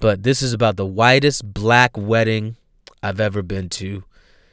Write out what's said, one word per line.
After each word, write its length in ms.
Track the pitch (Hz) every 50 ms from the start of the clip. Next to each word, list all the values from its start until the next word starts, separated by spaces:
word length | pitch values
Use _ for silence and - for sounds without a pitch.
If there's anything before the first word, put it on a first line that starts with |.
but 220 | - 110 101 95 98
this 180 | 123 135 -
is 140 | 135 127 120
about 220 | 107 120 110 98
the 100 | 98 98
whitest 680 | 95 92 101 113 120 131 139 139 147 139 - 117 104 98
black 460 | - 104 110 120 123 123 120 - 107
wedding 580 | 101 104 113 113 113 110 110 110 107 110 113 - _ _ _ _ _ - _ _ -
I've 180 | 104 98 98
ever 220 | 110 104 98 104 95
been 260 | 87 98 95 92 87
to 340 | - - 95 95 101 98 95 - _ _ _ _ _ _ _ _